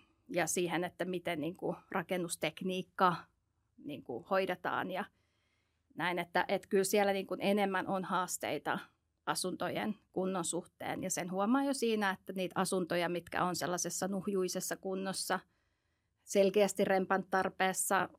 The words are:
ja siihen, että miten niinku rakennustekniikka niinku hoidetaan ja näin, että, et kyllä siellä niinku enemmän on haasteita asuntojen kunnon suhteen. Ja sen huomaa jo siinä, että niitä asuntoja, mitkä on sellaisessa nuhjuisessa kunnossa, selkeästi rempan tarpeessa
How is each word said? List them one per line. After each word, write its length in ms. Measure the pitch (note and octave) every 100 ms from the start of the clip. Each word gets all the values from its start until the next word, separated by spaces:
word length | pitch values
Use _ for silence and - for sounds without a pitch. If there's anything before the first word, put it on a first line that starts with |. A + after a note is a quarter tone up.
| _ _ -
ja 180 | F3 D#3
siihen, 360 | - F3 E3
että 220 | F3 - F3+
miten 360 | F3+ E3+ E3+
niinku 340 | D3+ F#3 D#3 F3 -
rakennustekniikka 1200 | F#3+ E3 F3+ E3 - D#3 - F#3 F#3 F#3 - F#3 E3+ - _ _ _ _ - -
niinku 400 | D3 - A#2+ -
hoidetaan 600 | F#3+ F#3 F3+ C#3 B2+ F#3
ja 140 | F#3 G3+ _ _ _ _ _ _ _ _ -
näin, 240 | E3+ F3
että, 260 | F3 F3+ -
et 200 | F#3+ -
kyllä 160 | G3
siellä 300 | F#3+ G#3 G3+
niinku 220 | G3 F#3+ F#3
enemmän 480 | G3 G#3 G3 F#3 -
on 160 | F#3+
haasteita 760 | F#3 F#3 F3+ - G#2 C#3+ D#3+ D3+ - _ _ _ -
asuntojen 720 | D#3 F#3 F3+ F3+ - G#3 G#3 _
kunnon 320 | - F#3 F#3+ E3+
suhteen. 580 | D#3+ - - C#3 C#3+
Ja 60 | F#3
sen 220 | - F3+
huomaa 320 | F#3 G3+ C4+
jo 100 | C#4
siinä, 360 | C4+ A#3 G#3+ G3+
että 240 | F#3+ -
niitä 260 | F#3+ F3+ -
asuntoja, 480 | F#3 F#3+ E3+ F3 E3+
mitkä 340 | F3 E3+ -
on 120 | - E3
sellaisessa 520 | C#3+ F3 F3 - F#3+
nuhjuisessa 680 | G3 F#3+ F#3+ F3+ F#3 - F3
kunnossa, 640 | F#3+ F#3+ F#3+ F#3 - F#3+ - _ _ _ _ _ _ _
selkeästi 640 | - G3+ G3 G#3 G3 - G3
rempan 380 | F#3+ F#3 F#3+ F#3
tarpeessa 800 | F#3+ F#3 - F#3+ F#3 - F#3+ -